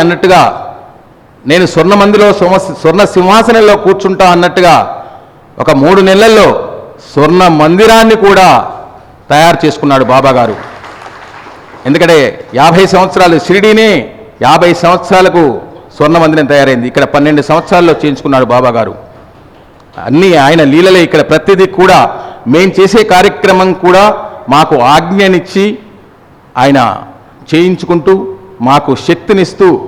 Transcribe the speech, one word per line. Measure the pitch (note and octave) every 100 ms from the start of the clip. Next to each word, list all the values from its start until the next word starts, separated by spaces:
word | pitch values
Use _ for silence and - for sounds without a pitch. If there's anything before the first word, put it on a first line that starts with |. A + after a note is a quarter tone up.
అన్నట్టుగా, | E3 F3 F#3 F3+ B2 - - - - - - _ _ _ B2+
నేను | E3+ F3
స్వర్ణ | E3 E3 G3+
మందిలో | G3+ G#3 G#3 F#3
సోమ-, | F3 F#3 F#3+ C#3
స్వర్ణ | D#3+ F3+ G3 F#3+
సింహాసనంలో | F#3 G#3+ A3+ A3+ G#3 G3+ F#3
కూర్చుంటా | F#3+ F#3 F#3+ F#3 F3
అన్నట్టుగా | F3 F#3 F3 C#3 G2 - - - - - _ -
ఒక | C3 C#3+
మూడు | A3 F#3+ F#3+
నెలల్లో | G3 A3+ G#3+ E3 - - - - - -
స్వర్ణ | - D3+ F3+ F3+ D#3
మందిరాన్ని | D#3 F3+ A3 A3+ A3+ A3 G3
కూడా | F#3+ F3+ C3 - - - - - - -
తయారు | C#3+ E3 E3 D#3
చేసుకున్నాడు | C#3+ C#3+ C3+ A#2+ C3
బాబా | C3+ B2
గారు. | A#2 G2+ - - - - - - - - - - - - B2+
ఎందుకంటే | E3 E3+ D#3+ A#2+ - - A#2+
యాభై | D#3 E3+ F#3+
సంవత్సరాలు | F#3 F#3 F#3+ F3+ D#3+ -
షిరిడీనే | G3 G#3+ A3 A3 E3+ G#2 - - - A#2+
యాభై | E3 F3 E3+
సంవత్సరాలకు | E3+ F3+ - F#3 F#3 E3+ D3 G#2+ - - - -
స్వర్ణ | D3+ E3+
మందిరం | D#3+ D#3 C#3
తయారైంది. | C#3+ C3+ B2 A#2+
ఇక్కడ | C#3 C3+
పన్నెండు | D3 D3 D3 C#3
సంవత్సరాల్లో | D#3+ D#3+ F3+ E3+ D3
చేయించుకున్నాడు | D3+ C3+ D3 C3+ A#2+
బాబా | B2 B2+ A#2
గారు. | G2+ F2+ - - - - - - - _ - - A2
అన్నీ | D3 F#3+ D#3+ C#3
ఆయన | E3 C#3+
లీలలే. | D3+ F#3+ F#3+ E3
ఇక్కడ | D#3 C#3
ప్రతిదీ | D3+ - F#3 F#3+ F3+
కూడా | F#3 D#3+ A#2+ - - - A#2
మేం | D3+ F#3+ F#3
చేసే | F#3+ A3 G#3+
కార్యక్రమం | F3+ G3+ - F#3+ F#3 F#3 F3+ F3
కూడా | F#3 G#3 G3+ - - -
మాకు | C#3+ D#3+ C#3+ B2 D3+
ఆజ్ఞనిచ్చి | E3+ G3 G3 F3+ F3 F#3+ G#3 - - - - _ _ _ _ B2+
ఆయన | C3+ C#3 A#2 - - - - - -
చేయించుకుంటూ | D#3 F3+ F#3 F3 E3+ D3+ F#3+ F#3+ - - - B2
మాకు | C#3 - B2 -
శక్తినిస్తూ | F3 - G3 F3 - F#3+ D3